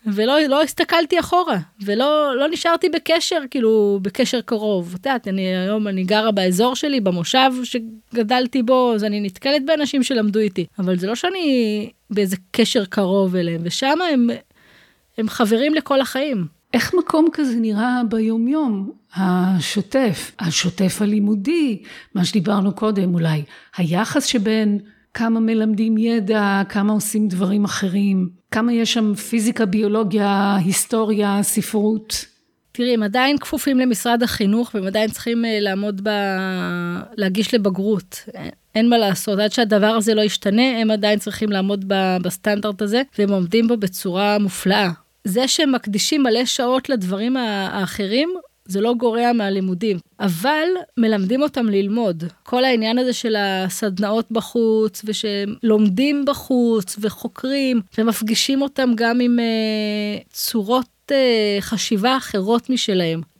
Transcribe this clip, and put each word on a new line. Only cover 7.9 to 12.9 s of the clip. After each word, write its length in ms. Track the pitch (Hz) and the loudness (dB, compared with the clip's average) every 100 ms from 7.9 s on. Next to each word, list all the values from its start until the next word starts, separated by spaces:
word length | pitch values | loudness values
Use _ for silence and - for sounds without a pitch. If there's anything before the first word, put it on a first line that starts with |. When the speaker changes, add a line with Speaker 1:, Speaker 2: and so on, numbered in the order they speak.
| 220 _ 233 214 254 247 262 | -16 _ -4 0 0 0 -2
Speaker 1:
בו, 300 | 233 254 247 | 2 2 2
אז 100 | 220 | 0
אני 160 | 214 208 | 0 -2
נתקלת 460 | 202 185 269 294 269 | -4 -4 -2 0 0
באנשים 360 | 311 285 285 | 0 0 0
שלמדו 360 | 247 247 214 208 | 0 2 2 2
איתי. 280 | 214 190 165 - | 0 -2 -6 -4
אבל 200 | 185 180 | -2 0
זה 80 | 190 | -2
לא 80 | |
שאני 760 | 240 359 381 320 254 220 214 214 _ _ | -4 -4 -2 0 2 0 -2 -6 _ _
באיזה 260 | 208 190 190 _ | -2 0 -2 _
קשר 340 | - 226 247 | 0 2 0
קרוב 520 | 196 | -2